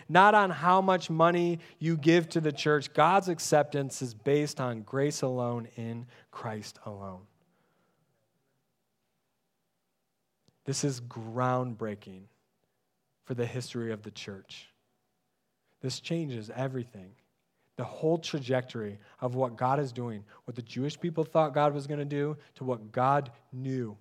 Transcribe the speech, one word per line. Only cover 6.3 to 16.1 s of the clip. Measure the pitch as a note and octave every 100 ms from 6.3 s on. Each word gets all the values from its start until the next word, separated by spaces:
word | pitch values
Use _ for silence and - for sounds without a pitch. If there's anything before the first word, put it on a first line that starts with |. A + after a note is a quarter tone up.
| - A2+ G#2+ G#2 - A2
alone. | G2+ G2 F#2 G#2 _ _ _ _ _ _ _ _ _ _ _ _ _ _ _ _ _ _ _ _ _ _ _ _ _ _ _ _ _ _ _ _ _ -
This | C3+
is | C#3+ B2
groundbreaking | A#2+ A#2+ A2+ A#2 B2+ B2+ B2+ A2 A2 G2+ G2+ F#2+ G2+ _ _ _ _ _ _ _ _ _
for | -
the | B2 A#2
history | B2 A#2+ B2 A2+
of | A2
the | G#2+
church. | - - G2 - - - _ _ _ _ _ _ _ _ _ _ _
This | C3 -
changes | -